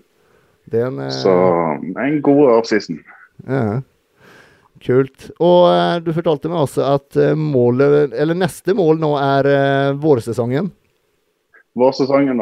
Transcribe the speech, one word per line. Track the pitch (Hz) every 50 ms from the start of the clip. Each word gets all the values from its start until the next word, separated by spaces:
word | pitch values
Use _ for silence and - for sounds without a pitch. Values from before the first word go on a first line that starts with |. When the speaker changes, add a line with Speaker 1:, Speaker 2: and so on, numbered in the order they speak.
| _ _ _ _ _ _ _ _ _ _ _ _ _ -
Speaker 1:
Det | 113 113
er | 123 127
en, | 139 135
eh, | 135 135 135
Speaker 2:
Så, | - - 98 92 90 92 92 85 85 82 80 76 69 - 85 90
en | 98 120 143 156 147
god | 143 143 139 143 147 127 113 113
off-season. | 113 - 110 104 - - 80 73 - - - - - _ _ _ - -
Speaker 1:
Ja. | 131 139 113 104 107 135 135 _ _ _ _ _ _ _ _ - - - - _ _ _ _ _ _ - -
Kult. | - 123 131 135 - _ _ - - - -
Og, | 165 175 175 175 175 175
eh, | 175 175 175 175 170 175 165
du | 170
fortalte | 156 170 165 175 151 139 - 160
meg | 175 165 139
også | - - 147 131 135
at, | 143 139 _ _ -
eh, | 143 143 147
målet, | 151 156 151 151 139 123 120 120 123 127 139 143 147 147 147 135
eller | 110 127 151 160 170
neste | 180 190 135 - - - 175 196
mål | 208 170 156 160 160
nå | 160 147 147
er, | 139 143 139 139 139 135
eh, | 139 139 139 139 139 139 139 139 139 139
vårsesongen. | 143 151 160 139 117 - 117 110 123 117 123 127 147 208 175 - _ _ _ _ _ _ _ _ _ _ _ _ _ _ _ _ - _ _ -
Speaker 2:
Vårsesongen | 117 127 135 131 - 135 127 139 139 143 135 127 117